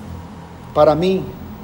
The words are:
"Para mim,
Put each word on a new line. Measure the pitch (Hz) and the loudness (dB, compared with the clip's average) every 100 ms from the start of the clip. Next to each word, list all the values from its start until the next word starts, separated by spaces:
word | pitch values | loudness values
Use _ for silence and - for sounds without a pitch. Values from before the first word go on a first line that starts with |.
| - - - - - - - | -14 -14 -16 -18 -18 -18 -2
"Para | 147 151 | 4 6
mim, | 151 185 190 - - - - | 6 2 0 -2 -10 -14 -14